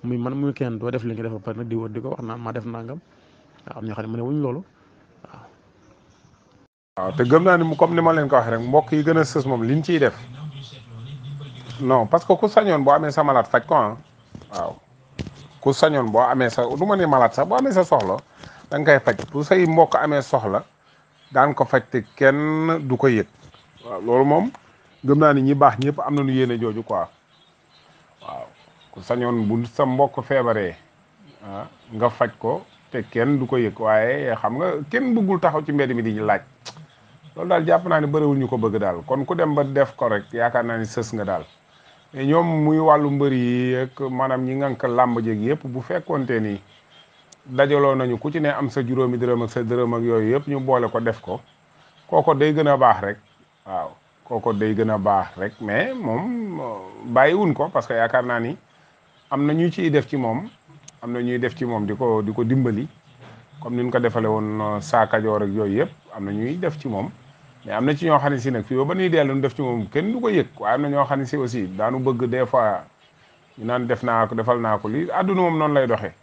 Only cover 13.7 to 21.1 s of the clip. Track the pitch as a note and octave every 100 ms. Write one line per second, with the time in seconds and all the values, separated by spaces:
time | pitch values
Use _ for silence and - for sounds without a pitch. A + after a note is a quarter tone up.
13.7 | D#3+ G#2+ A#2 - _ _ - - F#2 E2
14.7 | - _ _ _ - - - - - C#3
15.7 | C3+ D#3+ C#3+ A#2+ G#2+ B2 C3 B2 - A#2+
16.7 | C#3 F#3+ G3 E3+ C#3 A#2 - D#3 A#3 C4+
17.7 | F#3 F3 C#3 G2 G2 - - - - -
18.7 | C#3+ D#3 C#3 - G#2+ - C#3+ D3 F#3+ F3
19.7 | D#3+ D#3+ - D3+ C#3+ C3 C3 G#2+ G2 -
20.7 | _ _ _ _